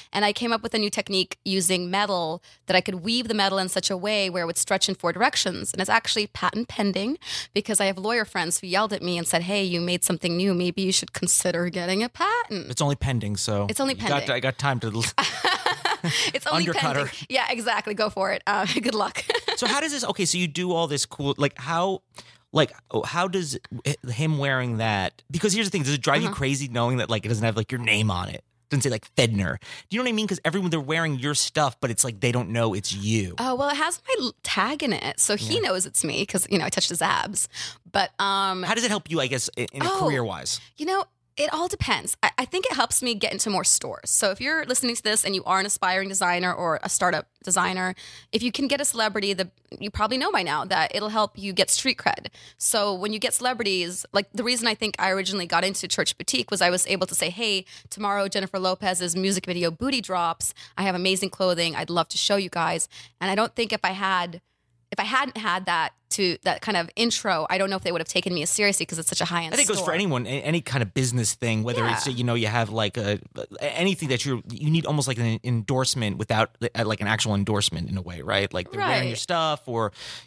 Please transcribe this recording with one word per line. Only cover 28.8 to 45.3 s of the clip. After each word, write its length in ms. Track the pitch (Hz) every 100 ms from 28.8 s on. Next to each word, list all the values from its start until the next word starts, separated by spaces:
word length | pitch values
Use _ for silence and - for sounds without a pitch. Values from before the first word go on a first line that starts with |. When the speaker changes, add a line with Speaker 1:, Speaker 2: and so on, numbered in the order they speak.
Speaker 2:
say, 80 | 139
like, 160 | 110 -
Fedner. 420 | - 120 104 90 - - - -
Do 80 | 220
you 20 |
know 60 |
what 60 | 254
I 20 |
mean? 140 | 220 214
'Cause 120 | 180
everyone, 240 | 165 190 180
they're 100 | 160
wearing 400 | 135 160 160 135
your 160 | 143
stuff, 460 | 139 - - 143 -
but 100 | 127
it's 140 | 113
like 160 | 127 101
they 120 | 123
don't 180 | 123 98
know 240 | 117 113
it's 180 | 98 -
you. 420 | 98 104 110 92 -
Speaker 1:
Oh, 160 | 254
well, 160 | 254 285
it 60 | 294
has 260 | 311 349 -
my 180 | 508 254
l-, 80 | -
tag 400 | - - 214 294
in 100 | 277
it, 280 | 180 139 -
so 160 | - 208
he 180 | -
Speaker 2:
Yeah. 60 | 349
Speaker 1:
knows 260 | 381 185 147
it's 180 | -
me 220 | 151 - 202
'cause, 200 | 185 -
you 80 | 190
know, 80 | 151
I 20 |
touched 220 | - -
his 100 | 170
abs. 480 | 165 - - 202 - - - - 170
But, 200 | 202 185 -
um, 420 | 196 196 196 185
Speaker 2:
How 120 | 180
does 100 | 226
it 60 | 240
help 200 | 208 -
you, 120 | 160
I 40 | 131
guess, 220 | 131 - -
i-, 100 | -
in 80 | 139
a 100 | 359
Speaker 1:
Oh. 100 | 381
Speaker 2:
career-wise? 600 | 370 135 113 85 65 - - -
Speaker 1:
You 80 |
know, 220 | 302 381 - _ _ -
it 160 | 294
all 160 | 311 359
depends. 480 | 392 - 170 - -
I, 80 | - -
I 60 | 254
think 180 | 370
it 80 | 508
helps 300 | 277 262 -
me 120 | 247
get 160 | 214 214
into 200 | 190 220
more 120 | 190
stores. 460 | 180 - 127 - -
So 220 | - 208
if 100 | 196
you're 240 | 262 320
listening 320 | 247 247 247 233
to 60 |
this 200 | 214 214
and 120 | -